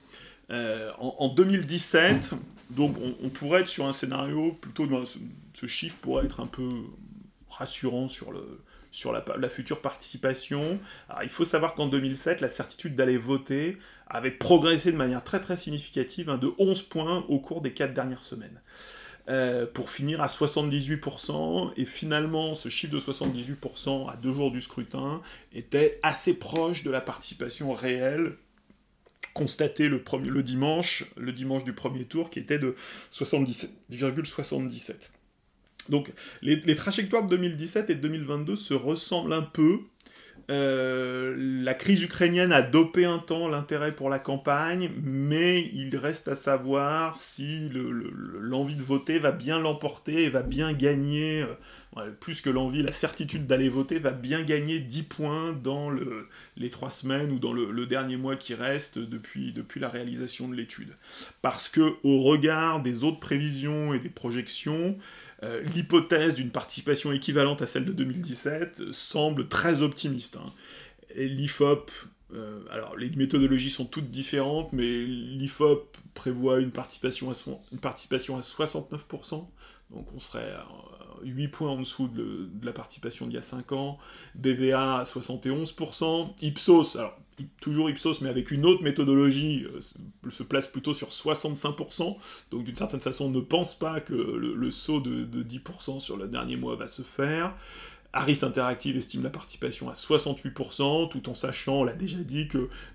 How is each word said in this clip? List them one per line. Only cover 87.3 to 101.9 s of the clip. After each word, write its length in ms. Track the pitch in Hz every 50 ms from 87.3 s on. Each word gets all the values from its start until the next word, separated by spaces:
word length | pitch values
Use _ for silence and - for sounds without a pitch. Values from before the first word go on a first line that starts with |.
| _ -
i-, 80 | 139 - - -
toujours 280 | - 151 147 151 160 156
Ipsos, 320 | 139 139 - 160 156 -
mais 80 | 139 135
avec 220 | 123 127 123 -
une 160 | 143 139 147
autre 160 | 175 185 180 165
méthodologie, 800 | 143 139 151 143 139 139 139 143 139 135 139 151 156 147 127 -
euh, 160 | - - 73
se, 140 | - - - - - - - _ - 120
se 140 | - - 120
place 240 | - 131 135 135
plutôt 260 | - - 135 131 151 147
sur 220 | 143 139 - -
soixante-cinq 580 | - - 156 151 151 - 151 147 143 - 147 147
pour 220 | - 151 - -
cent, 240 | - 170 180 202 - - - - - - -
donc 140 | - 120 120
d'une 120 | 123 120
certaine 240 | - - - - 127
façon, 260 | - 131 120 - 143
on 40 | 135
ne 100 | 131 127
pense 380 | 123 - 156 175 175 170 - -
pas 220 | 165 160 160 156
que 120 | - - 139
le, 420 | 117 - - - 117 117 120 110
le 160 | 113 127 127
saut 300 | 123 - - - 156 147
de, 240 | 131 123 123 120 120
de 180 | 117 117 123 120
dix 180 | 117 120 131
pour 220 | - - 175 - -
cent 160 | - 135 135
sur 200 | - - - 101
le 100 | 98 101
dernier 280 | 120 127 123 123 123
mois 200 | 127 127 123 117
va 120 | 117 113 107
se 140 | - - 123
faire. 520 | - - - 139 147 156 165 170 196 196 - - - - - - - - - _ - -
Harris 260 | 120 123 143 147 143
Interactive 560 | 143 127 - 135 123 123 123 - - 139 127
estime 260 | 131 113 - - 131 127
la 60 | 131
participation 640 | 139 147 - - - - 127 123 - - 127 123
à 40 | 123
soixante-huit 580 | - - - 156 147 - 147 135 - - 135 -
pour 200 | - 127 - -
cent, 340 | - 139 139 151 160 165
tout 220 | 160 - 131 - 127
en 60 | 120
sachant, 460 | - - 131 120 - - 139 135 139
on 40 | 131
l'a 80 | 117